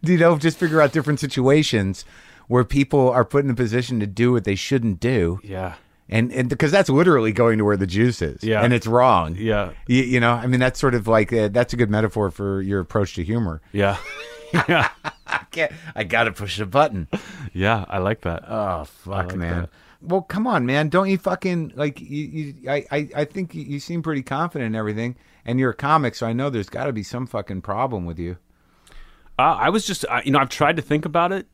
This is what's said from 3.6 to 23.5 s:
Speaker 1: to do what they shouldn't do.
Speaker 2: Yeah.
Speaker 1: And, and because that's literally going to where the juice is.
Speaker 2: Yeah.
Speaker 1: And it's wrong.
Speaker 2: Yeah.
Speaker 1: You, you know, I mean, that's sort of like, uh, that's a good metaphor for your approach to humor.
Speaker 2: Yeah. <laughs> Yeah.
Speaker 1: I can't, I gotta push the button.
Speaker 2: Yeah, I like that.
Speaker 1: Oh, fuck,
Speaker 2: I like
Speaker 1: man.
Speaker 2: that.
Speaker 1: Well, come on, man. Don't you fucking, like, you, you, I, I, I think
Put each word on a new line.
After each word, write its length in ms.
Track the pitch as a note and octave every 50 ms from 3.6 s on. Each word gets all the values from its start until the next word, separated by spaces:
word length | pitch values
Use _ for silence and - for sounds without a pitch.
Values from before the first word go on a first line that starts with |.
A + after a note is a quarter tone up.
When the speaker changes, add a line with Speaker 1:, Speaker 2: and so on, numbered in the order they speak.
| B2 G#2+ A2 B2 B2+ A#2+ B2+ A2+
Speaker 1:
to 60 | G#2
do 260 | G#2 F#2+ A2 A#2+ B2 B2+
what 120 | A#2 F#2+
they 100 | G#2 G2
shouldn't 460 | F#2+ - - C#3 C3 A2+ A2+ F#2+ E2
do. 400 | - A#2+ C3 A2+ F2 E2 F2+ F#2+ -
Speaker 2:
Yeah. 320 | G2+ F#2+ F#2 F#2 F2+ F2 - _ _ _ _ _ -
Speaker 1:
And, 220 | - A2+ A#2 B2 A#2+
and 160 | C3 B2+ B2
because 220 | C3+ - - C#3+ D#3+
that's 160 | G3+ F#3+ -
literally 440 | C3 C#3+ F3 F3+ D#3+ B2+ A2 A2 G#2
going 260 | G#2+ A#2+ A#2 A2 G#2+
to 80 | G#2
where 100 | G#2 G#2
the 100 | F#2+ G2
juice 360 | F2+ F2 G2+ A#2 B2 A2+ - F2
is. 200 | D2+ C2 - -
Speaker 2:
Yeah. 200 | A2 A2 G#2+ G#2+
Speaker 1:
And 100 | A#2+ B2
it's 140 | A#2 -
wrong. 500 | A2 A#2 B2 B2+ B2+ A2 F2+ E2 D#2 E2+
Speaker 2:
Yeah. 360 | F#2 A2 A2 G#2+ G#2 G2+ F2+ - - - -
Speaker 1:
You, 160 | B2 B2+ C3
you 160 | B2 B2+ B2
know, 120 | A#2 A#2+ A#2+
I 140 | A#2+ A#2
mean, 120 | B2+ B2+ B2+
that's 220 | B2+ B2+ B2+ -
sort 140 | - C3+ B2
of 120 | A#2+ G2+
like, 240 | A2+ A2+ A2 G#2+ - A#2
uh, 140 | A2+ G#2+ G#2
that's 260 | G2+ A#2+ B2 - -
a 20 |
good 140 | A#2+ A#2+ G#2
metaphor 400 | G#2+ G#2+ A2 G#2 - A2 G#2 F#2+
for 320 | E2+ - G2+ G2 G2 G2 F#2+
your 180 | G2 G2+ G2
approach 340 | F2+ - - A2 G2+ F2+ -
to 60 | - E2
humor. 360 | E2 A2 A#2+ A2+ F2 D#2+ D#2+ _ _ -
Speaker 2:
Yeah. 240 | G2+ G2 G2 G2 - -
<laughs> 40 | - - - - - - - - - - E3+ -
Yeah. 220 | - F3+ D#3 - - - - - D3 - _ -
Speaker 1:
I 140 | - - - - -
can't, 220 | - E3+ D#3 D3 - - - D#3 -
I 100 | - G#2+
gotta 280 | E2+ A2+ A2+ A#2 A2+ F#2+
push 240 | - G#2 G2 E2
the 80 | G2 G#2+
button. 420 | F#2+ F2+ C#3 D3+ D3 A2 F#2 D#2+ - - - - - - - C#3+ G2 -
Speaker 2:
Yeah, 320 | F2+ F2+ G#2 A2+ G#2+ F#2
I 120 | - - G2
like 240 | F2+ G2 A2+ - -
that. 220 | F2 E2 E2+ - -
Speaker 1:
Oh, 360 | A2 A2 G#2 F#2+ F2+ D#2+ D2+
fuck, 280 | - - _ - F2+ G2
Speaker 2:
I 80 | G2 F2+
like 100 | F2 F#2
Speaker 1:
man. 240 | F#2 F2 E2 E2+ F2
Speaker 2:
that. 100 | E2+ - _ _ _ _ _ _
Speaker 1:
Well, 220 | - D#3+ F3 F#3+ E3
come 240 | - - G3 A3
on, 180 | B3+ A3 D#3+ B2
man. 240 | B2 C3+ D3 D#3 D3+
Don't 220 | D3+ F3+ G3 F#3+
you 80 | G3 F#3
fucking, 540 | - F#3+ F#3 - - F#3 F3+ E3+ D#3+ C#3 -
like, 240 | B2+ D3 D3 C3+ -
you, 60 | - - C#3 D3 D3+
you, 460 | - - D#3 D3+ C#3+ C3+ D3 - C3
I, 160 | C#3 D3 C3+ -
I, 180 | C#3+ D3 D3+ C#3 -
I 100 | D3 D3+
think 280 | D3+ - G3 F#3 E3+